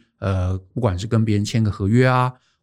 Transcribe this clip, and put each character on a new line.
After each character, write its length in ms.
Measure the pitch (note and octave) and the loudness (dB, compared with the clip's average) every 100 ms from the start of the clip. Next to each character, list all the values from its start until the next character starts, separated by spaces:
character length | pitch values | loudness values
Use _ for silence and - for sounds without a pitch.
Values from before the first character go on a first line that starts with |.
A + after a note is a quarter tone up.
| _ - | _ -8
呃， 400 | G2 F#2+ F2+ F#2 | -4 -2 -2 -4
不 220 | - C3 | -6 -4
管 180 | A#2 F#2 | -2 -2
是 80 | - | -2
跟 180 | A2+ | 0
别 120 | A2 G#2 | 2 0
人 80 | |
签 180 | G#2 A#2 | 0 0
个 80 | A2 | 0
合 160 | - G2 | 0 0
约 180 | A#2+ | 4
啊， 300 | B2+ B2+ B2+ B2+ _ _ | 4 2 -2 -4 _ _